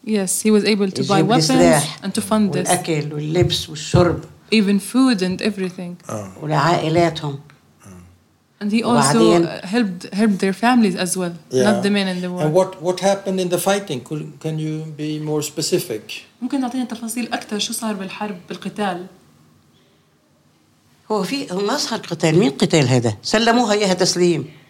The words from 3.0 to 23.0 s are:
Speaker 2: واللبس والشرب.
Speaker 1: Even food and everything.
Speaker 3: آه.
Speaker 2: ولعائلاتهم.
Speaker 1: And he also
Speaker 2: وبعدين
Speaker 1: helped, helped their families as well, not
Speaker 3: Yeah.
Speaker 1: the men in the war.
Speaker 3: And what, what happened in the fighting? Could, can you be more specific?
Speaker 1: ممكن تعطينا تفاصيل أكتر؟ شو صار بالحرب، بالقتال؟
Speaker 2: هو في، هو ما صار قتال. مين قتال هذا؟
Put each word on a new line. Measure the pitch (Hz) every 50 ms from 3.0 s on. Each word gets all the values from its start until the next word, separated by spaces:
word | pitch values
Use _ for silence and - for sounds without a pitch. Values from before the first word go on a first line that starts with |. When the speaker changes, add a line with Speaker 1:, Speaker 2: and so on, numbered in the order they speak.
| 143 151 151
Speaker 2:
واللبس | 147 151 151 160 180 175 - - - - -
والشرب. | 156 147 - - - 180 180 170 - - - - - - _ _ -
Speaker 1:
Even | 220 202 196 202 196
food | - - - 247 262 262 247 185
and | 185 180 185 -
everything. | - 220 208 190 190 185 180 - 180 175 175 170 - -
Speaker 3:
آه. | 113 107 101 95 92 -
Speaker 2:
ولعائلاتهم. | 156 151 160 139 139 160 175 - 151 160 160 175 170 165 156 - 151 147 139 139 - - - _ _ _ _ _ - 101 92 90 87 - _ _ _ _ _ _ _ _ _ _ 208
Speaker 1:
And | 208
he | 208 233 226
also | 220 240 233 - - -
Speaker 2:
وبعدين | 226 226 220 175 175 170
Speaker 1:
helped, | - - - - 180 196 247 240 196 180 180 - - - 190
helped | 220 220 202 185 -
their | 190 190 - -
families | 240 254 240 220 196 175 - 185
as | 175 -
well, | 185 180 170 175 - - -
not | - 131 - 208 214
Speaker 3:
Yeah. | 196 190
Speaker 1:
the | 202 208
men | 202 196 190 185
in | 180 180
the | 180 180
war. | 180 151
Speaker 3:
And | 156 151 185
what, | 185 185 - - 151
what | 180 180 180 185 196
happened | 196 196 - 202 190 185
in | 185 180 175
the | 175 - 196
fighting? | 196 208 202 - 151 123 - -
Could, | 156 151 156 156 147 143 -
can | 160 160 156
you | 156 156 156 156 156 160 156 143
be | 151 151 156 151 151 151
more | 151 151
specific? | 147 147 - - 156 - 190 175 - - 117 107 - - - - - _ _ _
Speaker 1:
ممكن | 240 247 - 277
تعطينا | 262 240 247 262 247
تفاصيل | 233 233 220 240 220 - 247 233 - -
أكتر؟ | 254 - - 214 208
شو | 202 - 226
صار | - 240 220 208
بالحرب، | 190 190 185 - - 214 208 196 180 - -
بالقتال؟ | 185 180 - 196 - - 208 196 180 175 180 190 - _ _ _ _ _ _ _ _ _ _ _ _ _ _ _ _ _ _ _ _ _ _ _ _ _ _ _ _ _ _ _ _ _ _ _ _ _ _ _
Speaker 2:
هو | 214 208 185
في، | - 269 277 277 - 180
هو | 185
ما | 202 208 247
صار | - - - 226 214
قتال. | - - 170 156 - 160 156 175
مين | 214 262
قتال | - - 214 156 - 160 139
هذا؟ | 120 131 123